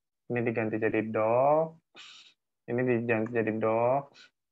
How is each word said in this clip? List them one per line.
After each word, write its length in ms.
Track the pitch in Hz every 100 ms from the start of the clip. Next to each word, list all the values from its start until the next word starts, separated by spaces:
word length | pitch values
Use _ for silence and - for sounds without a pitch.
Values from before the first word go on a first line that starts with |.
| _ _ _
Ini 60 | 123
diganti 400 | 120 117 110 110
jadi 240 | 110 110 110
docs. 880 | 110 110 120 135 151 165 - _ - - - - _ _ _ -
Ini 80 | 123
diganti 560 | 127 117 117 110 110 120
jadi 160 | 113
docs. 640 | 110 110 113 120 139 - - - _ _